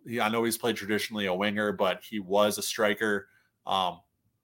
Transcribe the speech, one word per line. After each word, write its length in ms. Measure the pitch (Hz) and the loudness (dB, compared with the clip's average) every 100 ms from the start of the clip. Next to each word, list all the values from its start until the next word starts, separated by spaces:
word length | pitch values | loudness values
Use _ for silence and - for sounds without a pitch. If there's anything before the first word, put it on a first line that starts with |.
| - | -8
he, 140 | 117 | -2
I 80 | 107 | 0
know 160 | 117 | 2
he's 140 | 117 110 | 0 0
played 180 | 117 107 | -2 -2
traditionally 480 | 98 104 - 110 | -2 -2 -2 -4
a 100 | 98 | -2
winger, 380 | 90 104 104 104 | 0 0 0 -2
but 300 | 92 98 90 | 2 0 0
he 160 | - 107 | -6 -10
was 380 | 92 101 104 101 | 0 4 4 2
a 40 | |
striker, 640 | - - 107 104 110 101 - _ _ _ - | -4 0 2 2 0 0 -4 _ _ _ -2
um, 340 | 95 90 85 _ _ _ _ | 0 0 -4 _ _ _ _